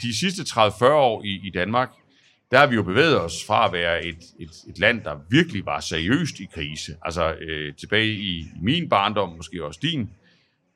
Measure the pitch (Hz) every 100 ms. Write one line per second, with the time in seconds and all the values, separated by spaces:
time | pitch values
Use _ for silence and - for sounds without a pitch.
0 | 120 110 190 185 147 117 107 - 135 151
1 | 127 104 104 98 95 90 92 120 127 _
2 | _ _ _ _ - 127 143 117 90 104
3 | 165 113 85 85 - 110 104 85 85 85
4 | 85 80 - - 80 - 82 - 104 117
5 | 80 76 78 135 175 101 73 73 - 80
6 | 85 147 160 - 98 82 73 73 - -
7 | 78 82 82 78 80 78 76 71 85 107
8 | 110 104 101 85 80 - 92 170 147 104
9 | 101 104 92 80 82 87 76 80 156 156
10 | 82 - _ _ _ _ _